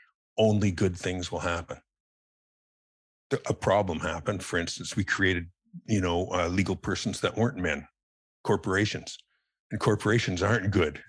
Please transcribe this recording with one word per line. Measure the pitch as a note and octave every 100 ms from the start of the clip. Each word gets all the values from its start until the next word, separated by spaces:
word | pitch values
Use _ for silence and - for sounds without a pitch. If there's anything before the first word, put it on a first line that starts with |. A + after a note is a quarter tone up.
| _ _ _ -
only | A2 G#2 G2+
good | F2 F#2+ F2
things | F2+ F2+ E2+
will | F2
happen. | F2+ E2+ E2+ - _ _ _ _ _ _ _ _ _ _ _ _ _ _ _
The, | C3+ -
a |
problem | - - G2 F#2 D#2
happened. | E2+ E2 F#2+ F#2+
For | - F2
instance, | E2 - - -
we |
created, | F#2+ - F#2+ F2 E2+ - _ -
you | - G#2+
know, | F2+ F2 F#2
uh, | F#2 E2+
legal | F#2 F#2+ F#2
persons | - F#2 G#2+ -
that | F#2+ -
weren't | A#2 -
men, | E2+ C#2+ - _ _ _ _ _
corporations. | - G2+ G#2 F#2+ G#2 - - - _ _ _ _ _
And | A2
corporations | - G#2 G#2+ A2+ - F2+
aren't | G2 A#2 G#2
good. | G2 D#2 -